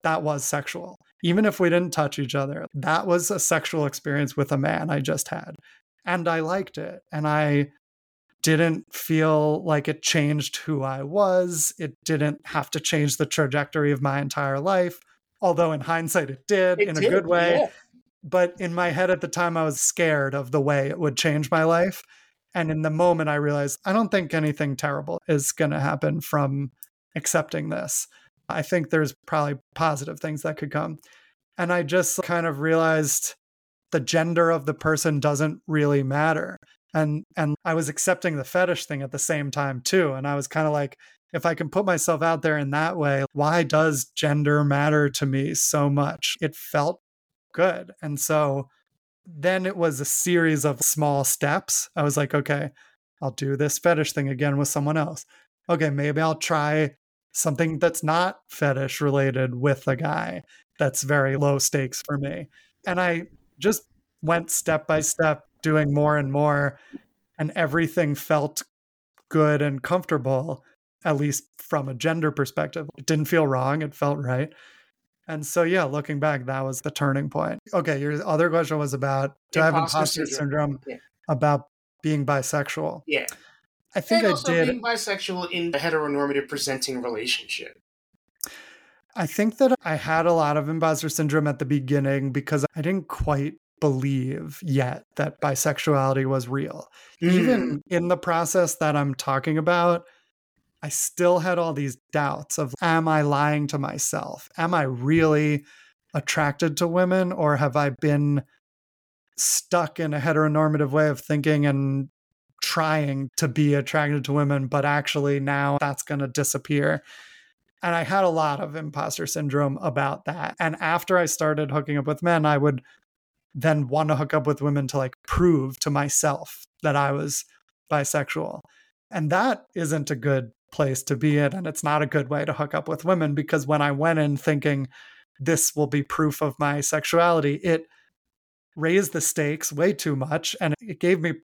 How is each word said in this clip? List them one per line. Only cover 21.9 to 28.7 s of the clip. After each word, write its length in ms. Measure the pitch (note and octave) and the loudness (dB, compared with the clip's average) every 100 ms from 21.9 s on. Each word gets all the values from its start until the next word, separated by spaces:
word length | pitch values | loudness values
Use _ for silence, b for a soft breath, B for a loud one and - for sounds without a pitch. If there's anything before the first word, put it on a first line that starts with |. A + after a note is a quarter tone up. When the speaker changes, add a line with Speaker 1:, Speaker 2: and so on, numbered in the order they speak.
| F#3 - b b b _ | -2 -14 b b b _
Speaker 1:
And 160 | F#3 D#3+ | -4 -2
in 120 | D#3 | 0
the 80 | D#3 | 0
moment, 380 | D#3 F3 E3+ D3+ | 2 4 4 2
I 40 | D3 | 0
realized, 440 | D3 D3 C#3+ - | 0 0 -2 -4
"I 80 | - | 0
don't 160 | G3 A3+ | 0 2
think 220 | G3+ D#3+ | 0 0
anything 420 | E3 D3+ C#3+ D3 C3 | 0 0 0 -2 -2
terrible 420 | D3 C#3+ C#3+ - - | -4 -4 -6 -8 0
is 240 | D3+ C#3 | 0 0
gonna 280 | - D3+ D3+ | -2 0 0
happen 400 | C#3 D#3 D3+ D#3 | 0 0 0 -2
from 500 | - D3+ C#3 C#3 C#3 _ B _ _ - | -2 0 0 -2 -6 _ B _ _ -8
accepting 540 | - E3 D#3 D#3+ D#3 | -2 -2 -2 -6 -6
this. 360 | D#3 - - - b b b _ | -6 -6 -6 -8 b b b _
I 120 | - | -6
think 300 | D3 | -2